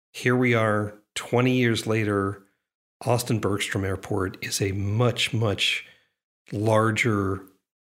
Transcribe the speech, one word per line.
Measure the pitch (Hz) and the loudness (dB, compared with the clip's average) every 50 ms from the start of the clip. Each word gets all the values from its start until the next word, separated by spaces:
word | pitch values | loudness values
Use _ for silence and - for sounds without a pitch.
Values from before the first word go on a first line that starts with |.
| _ _ - | _ _ -10
Here | - - 127 123 | -4 0 2 2
we | 127 127 123 117 | 2 4 4 4
are, | 113 113 110 104 107 104 104 - - _ _ - | 4 2 2 2 0 -2 -4 -6 -12 _ _ -12
twenty | - - - - 117 123 131 127 127 | -12 -6 0 2 2 4 4 4 4
years | 123 117 113 107 110 | 2 2 2 0 0
later, | 107 110 110 107 104 104 101 98 98 101 - - _ _ _ _ _ _ _ _ _ _ - - | -2 0 0 0 0 0 0 0 -2 -4 -8 -12 _ _ _ _ _ _ _ _ _ _ -6 -2
Austin | - 120 120 - - 120 107 | 0 0 0 0 0 -2 0
Bergstrom | 101 98 101 101 - - - 101 98 | 0 0 -2 -2 -4 -4 -4 -4 -2
Airport | 98 95 92 - - 107 98 95 92 - - - | -2 -4 -6 -6 -4 -4 -2 -2 -4 -4 -8 -8
is | - - - | -6 -4 -2
a | 107 98 | -2 -2
much, | 95 98 98 98 104 113 123 120 - - - - - | -2 -2 -2 -2 0 2 2 2 2 0 -2 -2 -2
much | 113 113 107 98 - - - - - - - - _ _ _ _ _ _ _ _ _ _ - | 0 0 0 0 0 0 -2 -2 -4 -6 -12 -20 _ _ _ _ _ _ _ _ _ _ -10
larger | - 101 107 110 110 107 110 110 107 107 - 120 107 101 98 95 95 95 - - - _ _ _ _ _ | -6 -2 2 4 4 4 4 2 2 0 0 0 0 0 0 -2 -4 -6 -8 -14 -20 _ _ _ _ _